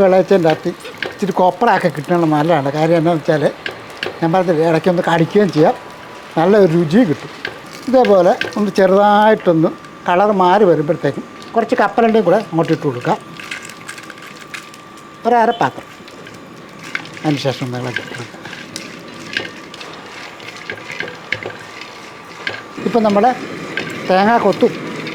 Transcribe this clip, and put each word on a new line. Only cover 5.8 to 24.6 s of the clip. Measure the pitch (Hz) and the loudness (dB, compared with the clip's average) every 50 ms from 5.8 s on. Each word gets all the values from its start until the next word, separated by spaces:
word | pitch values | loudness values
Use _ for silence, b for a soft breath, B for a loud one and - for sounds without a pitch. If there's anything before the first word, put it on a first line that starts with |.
| - - - - - - - - - - - | -6 -18 -18 -18 -18 -18 -18 -18 -14 -6 -2
നല്ല | 160 160 185 214 214 190 | 0 4 4 6 6 6
ഒരു | 170 160 | 6 4
രുചിയും | 170 175 143 170 240 254 160 | 2 2 4 4 4 4 4
കിട്ടും. | 135 - - - - - - - - - - - - - - 262 | 2 -2 -4 -14 -14 -12 -12 -12 -12 -12 -18 -18 -16 -12 -4 2
ഇതേപോലെ | 240 254 240 202 202 185 175 190 226 - - - - | 4 4 6 6 6 6 6 4 2 2 -2 -6 -2
ഒന്ന് | 220 208 190 - | -2 -2 0 2
ചെറുതായിട്ടൊന്ന് | 208 190 180 190 202 202 208 208 208 214 220 214 214 - 185 165 160 160 196 - - - - - - - | 2 4 4 6 6 6 6 6 6 6 4 4 4 2 2 2 4 2 0 0 -4 -16 -20 -18 -8 -2
കളർ | 180 175 180 202 214 208 190 | 0 2 2 4 4 4 4
മാറി | 180 180 185 214 214 175 | 4 4 6 6 6 6
വരുമ്പോഴത്തേക്കും | 160 147 151 160 165 - - 143 131 - - - - - - - - | 4 4 2 -2 -2 -2 -2 -4 -4 -4 -10 -14 -16 -18 -12 -4 -2
കുറച്ച് | - 220 - 247 233 | -2 0 0 2 2
കപ്പലണ്ടിയും | 214 196 - 240 233 226 220 226 190 | 2 2 2 2 2 4 4 4 4
കൂടെ | 170 180 220 202 175 | 4 2 2 2 -2
അങ്ങോട്ട് | 165 160 160 165 160 | -2 -2 0 0 0
ഇട്ട് | 156 - | -2 -2
കൊടുക്കുക. | 143 120 120 - 160 202 - - - - - - - - - - - - - - - - - - - - - - - - - - - - - - - - - - - - - - - - - - | -4 -4 -4 -2 -2 -2 -4 -4 -14 -16 -16 -12 -12 -12 -12 -12 -16 -18 -18 -16 -16 -16 -16 -16 -18 -18 -18 -18 -18 -18 -18 -18 -16 -16 -16 -16 -18 -20 -20 -20 -20 -20 -20 -20 -20 -12 -4 -2
ഒരു | 226 240 233 | 2 4 4
അരപ്പാത്രം. | 226 233 233 - 156 127 - - - - - - - - - - - - - - - - - - - - - - - - - - - - - - - | 4 2 2 0 0 -2 -2 -6 -16 -18 -18 -20 -20 -20 -20 -20 -18 -18 -18 -20 -20 -20 -20 -20 -20 -20 -20 -18 -16 -12 -12 -10 -10 -12 -12 -6 -2
അതിന് | 156 147 127 - | -2 -2 0 -2
ശേഷം | 135 123 - 135 | -4 -4 -4 -6
ഒന്ന് | 123 123 123 123 | -8 -6 -6 -6
ഇളക്കി | 127 117 - - | -6 -6 -8 -8
കൊടുക്കുക. | - - 120 117 - - - - - - - - - - - - - - - - - - - - - - - - - - - - - - - - - - - - - - - - - - - - - - - - - - - - - - - - - - - - - - - - - - - - - - - - - - - - - - - - - - - - - - - - - - - - | -10 -12 -14 -14 -14 -16 -16 -16 -16 -16 -16 -16 -14 -14 -14 -14 -14 -16 -16 -18 -18 -18 -16 -12 -8 -8 -8 -8 -8 -12 -16 -18 -18 -16 -16 -16 -16 -16 -16 -18 -18 -18 -16 -18 -18 -18 -18 -18 -16 -16 -16 -12 -12 -12 -12 -12 -12 -10 -10 -10 -10 -12 -14 -10 -10 -10 -8 -8 -12 -12 -14 -16 -16 -16 -16 -16 -16 -18 -18 -18 -18 -20 -20 -20 -18 -16 -12 -10 -10 -10 -12 -14 -14 -12 -6 -4
ഇപ്പം | 202 185 233 214 214 | 0 0 2 2 4
നമ്മുടെ | 202 202 214 254 247 - - - - - - - - - - - - - - - | 2 4 4 2 2 0 -6 -12 -12 -12 -12 -10 -10 -10 -10 -10 -10 -8 -2 2
തേങ്ങാക്കൊത്തും | 185 185 202 220 233 220 - 196 180 - | 2 4 4 4 4 4 2 2 2 2